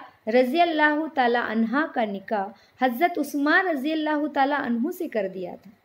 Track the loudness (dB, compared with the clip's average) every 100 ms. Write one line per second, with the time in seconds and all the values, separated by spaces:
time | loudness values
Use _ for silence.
0 | -6 _ 0 2 4 4 2 4 4 2
1 | -2 0 2 2 0 0 0 0 -2 -2
2 | -2 -4 -4 -4 -4 -10 _ -2 0 2
3 | 0 0 -4 0 2 2 2 -2 -2 -2
4 | -2 -2 -2 0 0 0 -2 -2 -2 -4
5 | -4 -2 -4 -6 -10 -12 -18 -20